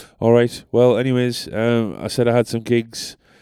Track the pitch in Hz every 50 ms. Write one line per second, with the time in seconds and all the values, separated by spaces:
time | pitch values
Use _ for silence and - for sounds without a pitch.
0 | - - _ _ 113 113 117 120 120 117 - - - _ - 117 123 123 113 110
1 | 127 131 127 123 123 123 120 - - - - 107 110 120 120 117 113 101 76 50
2 | - 104 - - 120 120 117 123 113 - - 117 113 117 120 117 113 113 - -
3 | - - - _ _ _ _ _